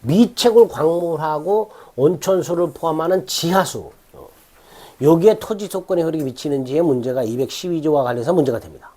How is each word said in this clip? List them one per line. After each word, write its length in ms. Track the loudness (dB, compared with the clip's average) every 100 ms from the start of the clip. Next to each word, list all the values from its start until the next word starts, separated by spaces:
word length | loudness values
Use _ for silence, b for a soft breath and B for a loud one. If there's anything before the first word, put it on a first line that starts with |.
미채굴 640 | 0 2 2 2 4 6 6
광물하고 1040 | 4 0 0 -2 -4 -2 -4 0 -2 -2 B B 0
온천수를 760 | 0 2 0 0 0 -2 -2
포함하는 560 | -2 -4 -2 0 -2 -2
지하수, 640 | -6 0 0 0 -6 -14 -20 _ -20 -20 _ _ _ B B B B
여기에 380 | 4 6 4 2
토지 300 | -4 -8 -8
소유권의 360 | -10 -4 -2
효력이 200 | -2 -4
미치는지에 580 | -6 -6 -4 -4 -2 0
문제가 400 | 2 0 -2 -4
이백십이 600 | -4 -2 -4 -6 -6 -2
조와 180 | 0 0
관련해서 320 | 0 -2 0
문제가 260 | 0 0 -2
됩니다. 300 | -8 -20 -20